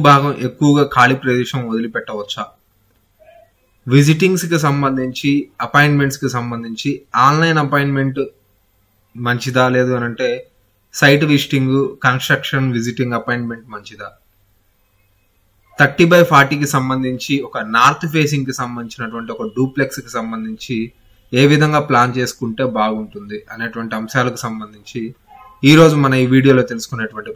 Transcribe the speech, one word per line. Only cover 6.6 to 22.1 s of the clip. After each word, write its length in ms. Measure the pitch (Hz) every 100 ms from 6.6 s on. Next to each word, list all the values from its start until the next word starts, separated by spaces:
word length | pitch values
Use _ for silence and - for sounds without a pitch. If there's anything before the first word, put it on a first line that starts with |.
| 117 110 143 - - 117 131
ఆన్‌లైన్ 340 | 151 165 156 143
అపాయింట్‌మెంట్ 560 | 143 139 139 135 135 135 _ _ _ _ _ _ _ _ 120
మంచిదా, 500 | 120 120 135 127 127
లేదు 180 | 127 127 123
అని 80 | 120
అంటే 180 | 113 123 127 - _ _ _ _
site 280 | - 143 143 156
visiting, 460 | 143 - 139 131 135 135 - 131
construction 600 | 127 - 135 - 135 131
visiting 400 | 120 120 117 120 117
appointment 500 | 117 120 117 117 113
మంచిదా, 340 | 107 101 104 98 _ _ _ _ _ _ _ _ _ _ _ _ _ _ _ _ -
thirty 260 | 139 - 170
by 80 | 175 170
ఫార్టీకి 360 | 143 135 147 143
సంబంధించి 600 | 139 131 131 131 127 - 139 120
ఒక 100 | 120 110 113
north 280 | 131 147 165
ఫేసింగ్కి 420 | 160 147 147 131 131
సంబంధించినటువంటి 720 | 123 120 117 - 113 117 113 113
ఒక 100 | 107 123
డూప్లెక్స్కి 540 | 135 143 131 - - 120
సంబంధించి 600 | 113 113 110 110 - 113 117 _ _ _ -
ఏ 140 | 123 143
విధంగా 280 | 151 151 151 147
plan 220 | 123 123